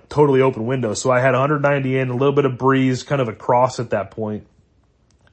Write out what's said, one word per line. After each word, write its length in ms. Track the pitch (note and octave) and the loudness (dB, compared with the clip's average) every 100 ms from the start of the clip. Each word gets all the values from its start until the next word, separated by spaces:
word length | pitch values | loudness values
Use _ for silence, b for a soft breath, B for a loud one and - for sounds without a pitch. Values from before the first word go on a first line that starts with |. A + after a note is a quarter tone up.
| _ | _
totally 320 | C#3+ D3 C3 | 2 4 4
open 240 | C3 A2 | 2 0
window. 300 | A2+ C3 A2+ | -4 -4 -4
So 160 | G2+ C3 | -4 0
I 80 | B2 | 2
had 160 | C3+ | 2
a 40 | C3 | 2
hundred 240 | C#3 D3+ | 0 0
ninety 360 | C#3+ C#3+ C3 C3 | 0 0 -2 -2
in, 120 | C3 | -2
a 60 | B2 | 0
little 160 | C#3 | 0
bit 120 | C#3+ | 2
of 120 | C3+ A#2+ | 0 0
breeze, 460 | B2+ C3 C3 B2 | 2 2 2 0
kind 180 | - C#3+ | -4 -4
of 80 | A#2 | -4
a 40 | |
cross 480 | G2+ - B2 B2+ - | -4 0 2 2 -2
at 100 | A#2 | -4
that 220 | G#2+ F#2+ | -4 -6
point, 340 | - G#2+ G#2+ - _ _ _ _ _ _ _ _ | -8 -8 -8 -12 _ _ _ _ _ _ _ _